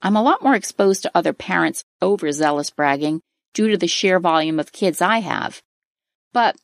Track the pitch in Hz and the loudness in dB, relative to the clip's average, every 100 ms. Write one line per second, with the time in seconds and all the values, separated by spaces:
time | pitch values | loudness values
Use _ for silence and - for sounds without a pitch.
0 | 190 214 247 392 277 233 - - 196 190 | 0 2 4 2 2 0 -2 0 2 2
1 | - 175 - - - 180 160 - - _ | 0 0 -2 -4 -4 -2 -2 -4 -16 _
2 | 180 202 156 147 156 147 143 - 147 139 | -2 0 -2 0 0 0 -4 -2 0 0
3 | 151 160 - _ _ - 214 202 175 - | -2 -4 -8 _ _ -2 0 0 -2 0
4 | 196 185 170 160 160 156 143 - 190 156 | 0 2 2 0 0 -2 -6 -2 -2 0
5 | 180 226 170 - - - _ _ _ _ | 0 0 -2 -6 -6 -10 _ _ _ _
6 | _ _ _ 247 226 - | _ _ _ 0 0 -2